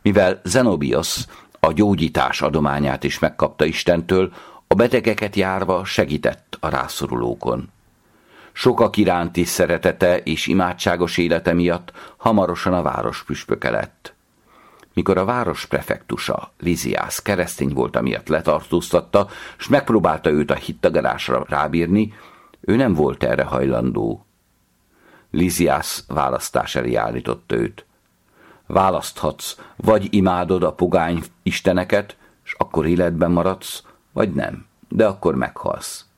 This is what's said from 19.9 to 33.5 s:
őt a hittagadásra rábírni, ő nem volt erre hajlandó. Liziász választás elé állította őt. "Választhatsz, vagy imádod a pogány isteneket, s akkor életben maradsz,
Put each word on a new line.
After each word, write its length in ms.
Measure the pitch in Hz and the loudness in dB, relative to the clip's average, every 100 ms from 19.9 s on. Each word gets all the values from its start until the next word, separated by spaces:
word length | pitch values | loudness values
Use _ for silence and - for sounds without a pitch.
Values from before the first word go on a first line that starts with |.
| 110 85 78 80 | 2 2 2 2
őt 220 | 76 76 | 2 2
a 40 | 76 | -2
hittagadásra 920 | - - 90 80 62 57 - 62 - | -4 0 2 2 0 -4 -2 -2 0
rábírni, 680 | 71 76 82 85 101 107 - - - _ _ | -2 0 0 2 2 0 -6 -20 -20 _ _
ő 140 | - 110 | 0 2
nem 180 | 131 | 2
volt 300 | 82 71 - | 2 2 2
erre 200 | - 65 | -2 0
hajlandó. 840 | 67 65 67 58 62 55 55 52 _ _ _ _ _ _ _ _ _ - _ | 0 0 0 0 0 -2 -4 -6 _ _ _ _ _ _ _ _ _ -20 _
Liziász 720 | - 90 85 82 69 - - - | 0 0 2 2 2 -2 -10 -6
választás 680 | 73 67 64 - 64 - 67 | -2 -2 -2 -2 -4 -2 -4
elé 200 | 62 57 | -2 -2
állította 600 | 57 60 60 58 - 58 | -2 -4 -6 -8 -4 -2
őt. 300 | 55 - _ _ _ _ _ _ - - _ | -2 -6 _ _ _ _ _ _ -20 -20 _
"Választhatsz, 920 | 95 95 82 - - 76 - - - - - | 2 2 0 -6 -6 -6 -6 -12 -14 -20 -4
vagy 380 | - 107 98 | 2 2 4
imádod 500 | 104 92 90 87 92 | 2 4 2 0 0
a 100 | 85 | 0
pogány 500 | - 90 87 82 85 71 _ | 0 0 2 0 -2 -6 _
isteneket, 720 | - - 95 90 90 104 104 - _ _ | -6 -2 0 0 0 -2 -2 -18 _ _
s 120 | - - | -16 -4
akkor 280 | - 82 76 | -2 0 2
életben 460 | 87 87 82 85 | 2 2 0 2
maradsz, 520 | 85 87 | 2 0